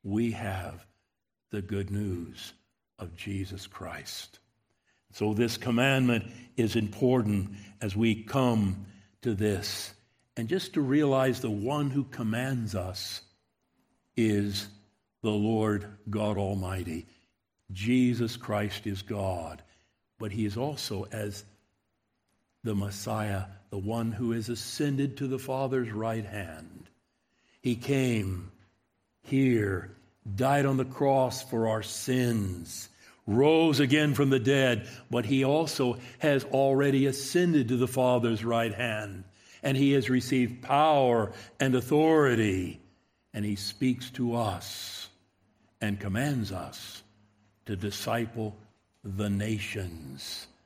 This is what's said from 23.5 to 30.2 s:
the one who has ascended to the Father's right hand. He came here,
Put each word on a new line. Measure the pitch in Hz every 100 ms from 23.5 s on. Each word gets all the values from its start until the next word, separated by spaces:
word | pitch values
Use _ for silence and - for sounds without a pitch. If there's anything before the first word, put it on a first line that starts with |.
| - _
the | 101
one | 98 117 113
who | 104 117
has | 117 113
ascended | 117 - - 147 135 139 131
to | 135
the | 131
Father's | 131 131 135 131 117
right | 107 113 113 98
hand. | 104 85 78 80 - - _ _ _ _ _ _ _
He | 131 117
came | - 139 131 113 98 90 95 - _ _ _ _ _ _
here, | - 135 131 117 101 92 - - _ _